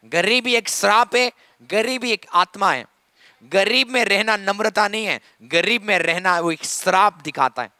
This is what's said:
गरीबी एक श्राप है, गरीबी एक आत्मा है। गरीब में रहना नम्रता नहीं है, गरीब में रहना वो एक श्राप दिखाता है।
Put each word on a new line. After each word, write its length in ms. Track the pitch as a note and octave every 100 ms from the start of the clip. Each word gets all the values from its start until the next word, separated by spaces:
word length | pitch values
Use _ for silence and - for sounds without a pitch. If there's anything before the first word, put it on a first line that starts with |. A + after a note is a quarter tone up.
गरीबी 500 | A2+ D#3 F#3 B3 B3
एक 140 | A#3 G#3+
श्राप 480 | - G3+ G#3+ A#3 A#3+
है, 160 | B3 - _ _
गरीबी 500 | A#2+ G3 A3+ B3+ A#3+
एक 140 | G#3 -
आत्मा 380 | F3 F#3 G3+ G3
है। 140 | C3+ A2+ _ _ _ - _
गरीब 460 | A#2 F3 G3 B3 C4
में 160 | B3+
रहना 320 | G#3+ G3 G#3+ G#3+
नम्रता 520 | G3 G3+ G#3+ G3+ G#3
नहीं 180 | G#3+ G#3+
है, 140 | B2+ _ _
गरीब 400 | A#2 D#3+ F3 A#3
में 160 | G#3 F#3+
रहना 420 | E3 E3+ F#3+ F3
वो 120 | E3+
एक 120 | D#3+
श्राप 500 | - - - F#3 G#3
दिखाता 480 | D#3+ D3+ C#3+ C3+ -
है। 80 | A#2 _